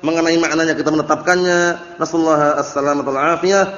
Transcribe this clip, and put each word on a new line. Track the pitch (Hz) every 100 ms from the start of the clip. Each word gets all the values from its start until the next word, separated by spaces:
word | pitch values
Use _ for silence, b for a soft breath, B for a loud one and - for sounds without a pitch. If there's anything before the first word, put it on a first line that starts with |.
Mengenai | 151 165 165 165
maknanya | 165 156 160
kita | 147 143
menetapkannya. | 156 151 151 175 180 180 175 175 170 - -
Nasallahu | 160 170 160 151 147 143
as-salamata | 139 143 139 143 135
wal | 135 147 170
afiyah. | 175 196 190